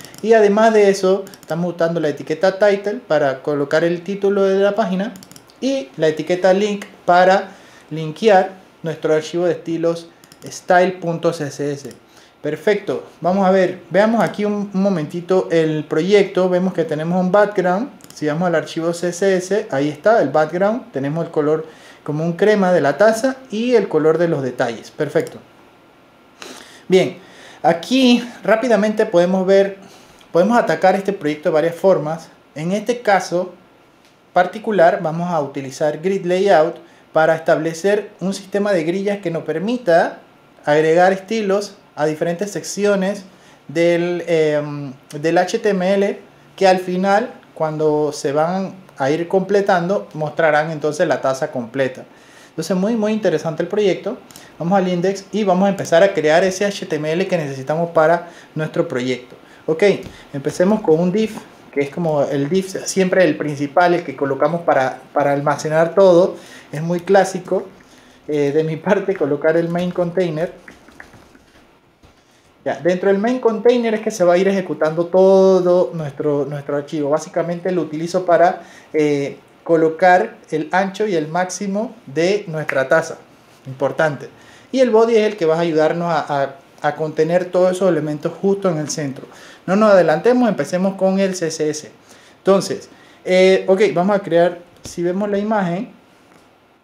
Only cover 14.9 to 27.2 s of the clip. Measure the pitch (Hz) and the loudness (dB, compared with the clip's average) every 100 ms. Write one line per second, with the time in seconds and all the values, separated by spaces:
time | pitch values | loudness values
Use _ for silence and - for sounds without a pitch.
14.9 | 180 143 175 170 185 - 165 160 156 151 | 0 -4 -6 -2 0 2 0 2 -2 -2
15.9 | 156 180 202 190 180 185 180 185 185 160 | -2 4 4 4 0 0 0 -2 -2 -4
16.9 | 151 165 185 180 208 208 190 180 190 277 | -4 -2 -2 2 2 2 0 0 -2 -4
17.9 | - - - 151 151 180 160 147 165 165 | -12 -20 -8 -4 -2 0 0 -2 -4 -4
18.9 | 170 175 175 196 185 180 208 - 139 147 | -4 -4 -2 0 0 0 -4 -2 -2 -4
19.9 | 143 208 226 143 151 156 175 202 240 - | 0 2 2 2 0 0 0 0 -2 -6
20.9 | 135 139 165 165 160 147 156 160 - - | -6 -4 -4 -4 -2 0 0 -4 -16 -20
21.9 | - - 151 170 170 202 208 180 175 139 | -16 -8 -4 -4 0 2 4 4 2 2
22.9 | 143 214 220 262 262 - 208 240 233 160 | 4 4 4 -2 -4 -8 -4 2 2 2
23.9 | 156 156 160 170 147 131 123 123 110 - | 2 2 2 0 0 -4 -4 -4 -6 -12
24.9 | - 143 165 - 107 - _ _ _ _ | -8 -4 -2 -4 -10 -20 _ _ _ _
25.9 | _ _ _ _ - - - - - - | _ _ _ _ -20 -20 -20 -20 -14 2
26.9 | 185 170 - | 2 2 -6